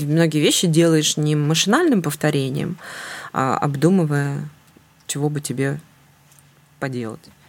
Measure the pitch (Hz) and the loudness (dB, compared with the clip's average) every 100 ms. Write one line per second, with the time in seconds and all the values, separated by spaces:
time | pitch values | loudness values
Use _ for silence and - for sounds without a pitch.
0 | 147 160 165 151 180 - 180 156 165 160 | 0 2 2 2 2 2 2 4 4 4
1 | 147 - 151 151 147 160 190 262 349 214 | 2 0 0 2 2 2 2 2 4 2
2 | 160 147 151 147 135 143 156 - - - | 0 -2 0 0 -2 -4 -6 -8 -12 -16
3 | - - - - 131 - 151 139 156 190 | -14 -14 -8 -4 -2 0 -2 2 2 4
4 | 151 143 143 143 151 - _ - _ _ | 2 0 -2 -4 -10 -16 _ -20 _ _
5 | - 143 147 147 147 123 139 147 - _ | -10 -4 -4 -4 -6 -4 -4 -6 -10 _
6 | _ _ _ - _ _ _ - 139 123 | _ _ _ -20 _ _ _ -10 -8 -6
7 | 113 - - _ | -8 -10 -18 _